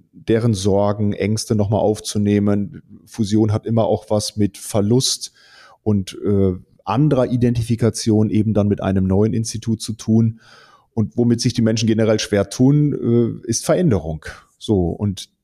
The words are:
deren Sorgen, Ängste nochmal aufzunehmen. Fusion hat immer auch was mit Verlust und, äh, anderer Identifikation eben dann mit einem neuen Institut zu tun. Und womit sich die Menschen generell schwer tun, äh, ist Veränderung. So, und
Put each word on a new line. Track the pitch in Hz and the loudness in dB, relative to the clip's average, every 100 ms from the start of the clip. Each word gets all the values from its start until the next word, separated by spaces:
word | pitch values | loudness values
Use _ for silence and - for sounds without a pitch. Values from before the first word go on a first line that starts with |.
| _ | _
deren | 92 - 110 120 | -10 -2 0 2
Sorgen, | 101 101 98 101 104 104 | 0 2 2 2 0 -2
Ängste | - 98 110 - 110 | -2 -2 -2 -2 -2
nochmal | 101 107 | 0 0
aufzunehmen. | 107 107 - 107 104 104 101 104 98 - - 101 - | 0 -2 -4 -2 0 2 2 0 -4 -10 -20 -20 -12
Fusion | - 101 107 107 | -6 0 2 2
hat | 110 110 | 0 -2
immer | 113 | 0
auch | 107 104 - | 0 0 -2
was | 107 - - | -4 -2 -2
mit | 101 - | -2 -4
Verlust | - 110 101 123 - - - _ _ - - _ | -6 -2 0 2 0 -4 -10 _ _ -20 -20 _
und, | - 104 95 - 95 | -2 -2 -2 -6 -2
äh, | 101 95 92 - _ - | 2 2 0 -8 _ -4
anderer | 113 151 135 123 | 0 2 2 0
Identifikation | 123 120 120 113 113 117 - 117 107 107 | 2 0 0 -2 0 0 0 0 2 2
eben | 107 107 | 2 0
dann | 104 101 | 2 0
mit | 98 | 0
einem | 92 98 95 | 0 0 2
neuen | 95 110 | 2 2
Institut | 113 113 110 113 110 | 0 -4 -6 -6 -4
zu | - | -6
tun. | 107 - 110 113 113 - - - _ _ | -8 0 2 2 -2 -12 -20 -20 _ _
Und | - 104 - | -4 -4 0
womit | 120 120 | 0 2
sich | 123 | 0
die | - | 0
Menschen | 110 113 113 | 0 2 0
generell | 110 110 107 | 2 2 0
schwer | - 101 98 | 0 -2 0
tun, | - 127 147 147 - 117 117 113 110 | 2 4 4 2 -2 0 2 0 -2
äh, | - | -8
ist | 117 - | -6 -2
Veränderung. | - 180 95 80 78 - - _ _ | 0 2 0 -2 -8 -12 -20 _ _
So, | - 101 85 | -2 0 0
und | - 104 92 - _ | -2 -4 -6 -12 _